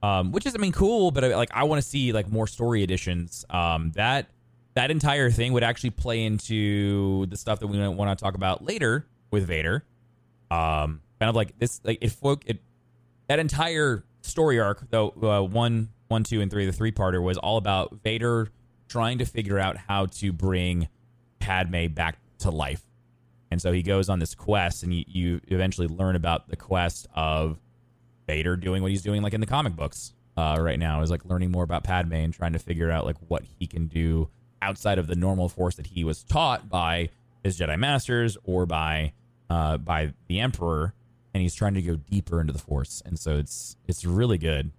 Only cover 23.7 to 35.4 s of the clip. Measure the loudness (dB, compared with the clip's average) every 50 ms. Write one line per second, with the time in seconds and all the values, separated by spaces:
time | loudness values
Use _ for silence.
23.7 | 2 2 2 2 2 2 2 2 0 0 0 -4 -6 -8 -2 0 2 2 2 0
24.7 | -2 -4 -4 -2 -2 -2 -4 -4 -4 -2 0 0 0 -2 -2 -2 0 0 0 0
25.7 | 0 -2 -2 -2 -2 0 0 2 2 2 2 0 0 -2 -2 -6 -12 -12 -4 -2
26.7 | 0 2 2 0 -2 -4 -14 -10 -4 -2 0 0 2 2 0 0 -2 -6 _ _
27.7 | _ _ _ _ _ _ _ _ _ _ _ -4 -2 -2 0 0 0 0 0 -2
28.7 | -2 0 0 0 0 -2 0 0 0 0 0 -2 -2 -2 -2 0 0 0 0 0
29.7 | -2 -4 -6 -6 -6 -8 -16 -16 -18 _ _ _ _ -2 0 2 2 2 2 0
30.7 | 0 0 0 0 0 0 0 0 0 -2 -2 -2 -2 0 0 0 2 0 0 0
31.7 | -2 -2 -2 0 0 0 0 0 0 0 0 -2 -2 -2 -2 -2 -2 -2 -2 -4
32.7 | -2 0 0 0 0 0 0 -2 -4 -6 -4 -4 -4 -4 -4 -8 -10 -8 -8 -6
33.7 | -4 -4 -4 -2 0 0 2 2 2 2 0 0 -4 _ _ _ _ _ -4 -4
34.7 | -4 -2 0 0 2 2 0 0 0 0 2 2 2 2